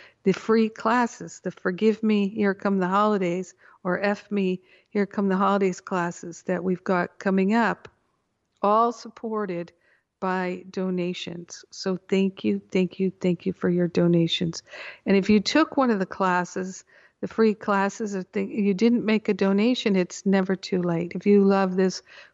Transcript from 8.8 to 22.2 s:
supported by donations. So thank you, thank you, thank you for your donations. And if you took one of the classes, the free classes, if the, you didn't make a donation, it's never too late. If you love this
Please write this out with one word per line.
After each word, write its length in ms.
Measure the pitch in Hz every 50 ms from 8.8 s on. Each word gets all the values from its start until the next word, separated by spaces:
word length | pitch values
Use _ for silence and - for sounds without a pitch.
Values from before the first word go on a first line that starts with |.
| 233 233 240
supported 800 | - - 233 - - - 226 220 214 208 190 175 170 175 175 - _ _ _ _ _ _ _ _ _
by 440 | - 185 185 185 185 180 180 180 180 185
donations. 920 | 185 202 185 185 185 180 175 175 180 - - 180 175 175 170 - - - - _
So 260 | - - - 190 185 180 - -
thank 360 | - 190 190 196 190 - -
you, 160 | 214 202 196 - _ -
thank 260 | 190 185 175 - -
you, 140 | 190 185 180 _
thank 260 | - 185 175 - -
you 60 | 190 180
for 160 | - - 185
your 180 | 175 180 180 170
donations. 760 | - - 175 170 170 170 170 165 - - 180 165 165 - - - - - - - - - _
And 100 | - 196
if 140 | 196 190 190
you 100 | 208 214
took 360 | 196 - - 294 320 311 -
one 140 | - 262 247
of 80 | 226 196
the 80 | 190
classes, 800 | - - - 196 185 180 180 180 - - 190 185 185 190 - - _ _ - - _ _ _
the 80 | - 190
free 260 | - - 226 220 208
classes, 600 | 208 - - 202 196 196 202 196 - 233 208 202
if 160 | 190 185 - -
the, 120 | 208 196
you 300 | 196 - 233 202 202 202
didn't 300 | 185 220 233 240 233 -
make 240 | 208 220 208 - -
a 60 | 208
donation, 600 | 190 196 196 196 196 208 240 254 - - 226 196
it's 300 | 190 180 175 - - -
never 300 | 196 190 196 185 185 196
too 260 | 185 - - - 185 175
late. 300 | 175 170 165 175 175 -
If 120 | 190 185
you 180 | 202 202 202 196
love 320 | 196 196 196 196 190 185
this 260 | 185 190 185 180 - - _ - -